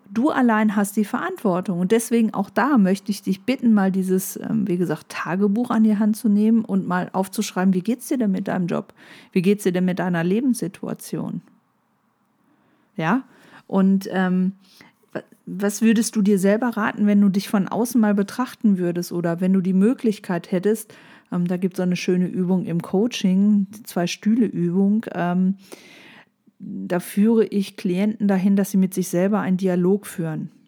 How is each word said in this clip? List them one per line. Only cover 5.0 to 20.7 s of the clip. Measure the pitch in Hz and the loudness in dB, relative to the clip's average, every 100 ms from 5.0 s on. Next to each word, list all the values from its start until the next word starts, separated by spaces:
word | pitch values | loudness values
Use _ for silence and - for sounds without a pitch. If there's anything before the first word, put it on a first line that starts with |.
| - | -8
Tagebuch | - 156 185 208 208 247 | -10 -6 0 0 0 0
an | 220 | 2
die | 220 202 | 2 4
Hand | 214 214 | 2 0
zu | 214 | 2
nehmen | 208 214 226 220 | 4 4 2 2
und | 196 170 | -2 0
mal | 180 170 | -2 -2
aufzuschreiben, | 185 190 - 202 185 190 | -4 -4 -4 -4 0 2
wie | 185 | 2
geht's | 180 240 - | -2 -6 -4
dir | 269 | -2
denn | 208 | 0
mit | 185 196 | -2 -2
deinem | 190 170 | -4 -2
Job? | 147 - _ - - - | -4 -6 _ -20 -20 -6
Wie | 190 | 0
geht's | 180 208 | 0 0
dir | 190 | 0
denn | 180 185 | 0 0
mit | 180 | 0
deiner | 180 170 | -2 -2
Lebenssituation? | 175 208 269 233 170 - - - - - - 170 - _ _ _ _ _ _ _ _ _ _ _ _ _ _ - | 0 0 0 -2 -4 -8 -10 -10 -8 -8 -6 -8 -12 _ _ _ _ _ _ _ _ _ _ _ _ _ _ -4
Ja? | 160 254 - _ - - - | 0 -2 -4 _ -20 -20 -2
Und, | 196 190 196 196 | 2 4 2 0
ähm, | 190 185 185 185 196 _ _ - _ _ | -2 0 0 0 -4 _ _ -20 _ _
wa-, | - - _ - | -14 -14 _ -14
was | 180 202 202 | -4 -4 2
würdest | 226 226 220 214 | 2 4 2 0
du | |
dir | 202 196 | 2 4
selber | 196 214 247 | 4 2 0
raten, | 208 233 - 208 | -2 -4 0 2
wenn | 208 | 4
du | 202 | 4
dich | 196 - | 2 -2
von | 208 175 | -2 0
außen | 185 247 247 | -2 0 2
mal | 214 | 2
betrachten | 202 202 - 254 - 214 185 | 0 -2 -4 -8 -2 0 2
würdest | 175 175 175 | 0 -4 -6
oder | 175 170 170 | -4 -4 -2
wenn | 185 | 2
du | 190 | 2
die | 180 | 2
Möglichkeit | 190 208 269 226 202 - 170 - | 2 2 2 -2 -2 -4 -6 -4
hättest, | 185 202 | -2 0